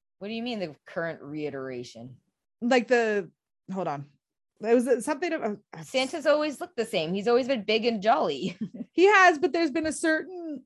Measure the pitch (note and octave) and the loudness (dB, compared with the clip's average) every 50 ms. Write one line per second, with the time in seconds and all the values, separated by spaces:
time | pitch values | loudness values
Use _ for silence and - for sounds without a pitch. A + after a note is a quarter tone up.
0 | _ _ _ _ F#3+ G#3 A3+ A3+ A3+ B3 A#3+ G#3 - D#3 C#3 _ _ - - F#3 | _ _ _ _ -12 -10 -8 -8 -6 -6 -6 -6 -6 -8 -8 _ _ -12 -8 -6
1 | - E3 D#3 - - C#3+ D3 D#3 D3 C#3+ C#3+ C3+ C3 C3 B2+ B2 A#2+ - - A2+ | -6 -6 -6 -8 -12 -12 -8 -6 -6 -6 -6 -6 -8 -8 -8 -10 -10 -12 -14 -18
2 | A#2+ C3 B2 - _ _ _ _ _ _ _ _ A#3 A#3+ C4 B3 G#3+ - B3+ A#3+ | -18 -18 -18 -20 _ _ _ _ _ _ _ _ 0 4 4 4 4 4 2 4
3 | A3+ A3 G#3 G3+ F3 - _ _ _ _ _ _ _ - F#3+ F#3+ F3+ E3 C#3+ C#3+ | 4 2 0 0 -2 -4 _ _ _ _ _ _ _ -10 -8 -6 -4 -4 -6 -6
4 | C#3+ - _ _ _ _ _ _ _ _ _ _ G#3 A3 A#3 B3+ A#3+ C#4 B3 B3 | -8 -14 _ _ _ _ _ _ _ _ _ _ 0 4 4 4 4 4 0 0
5 | - C#4+ C4+ C4 F4+ E4+ D#4+ D4+ - G#3 G#3 - _ _ - D#3 D#3+ - - B3+ | 0 -4 -4 -4 -2 -4 -4 -4 -4 -6 -6 -8 _ _ -16 -16 -16 -4 -2 -2
6 | C4 C4 - D#4+ C4+ D#4 D4 D4+ D4+ D#4 C4+ - E4+ F4 _ A#3+ A3 A3+ - F3+ | -2 -2 -4 -4 2 2 2 2 2 -2 -4 -6 -12 -12 _ -6 -6 -2 -2 -2
7 | D#3 D#3+ F#3 G3+ F#3+ A#3 A#3+ B3+ C4 A#3+ C4+ A3+ F#3+ G#3 A3 A3 G#3+ A#3+ A#3 G3+ | -2 -2 -4 -2 0 2 2 2 2 2 -2 -4 0 0 0 2 2 0 -2 0
8 | F#3 A3 C4 D#4 - F3 C#3+ B2+ F3 F#3+ - - A3 F3 _ F#3+ - _ _ E4 | 2 2 2 4 2 -2 -2 -2 -4 -6 -6 -6 -10 -10 _ -14 -16 _ _ 4
9 | F4 G4+ G#4+ G4 F#4 F4+ E4+ C#4+ D4+ D4 B3+ E4+ E4 D4 B3 E4 D#4 D#4 - - | 6 6 8 8 8 8 6 4 0 0 0 2 0 0 0 -2 -2 -2 -4 0
10 | - D#4+ D#4 D#4 - D#4 F#4 F4 E4+ D#4+ D4 B3+ - | 0 2 2 0 -2 -6 -12 -12 -10 -10 -10 -12 -4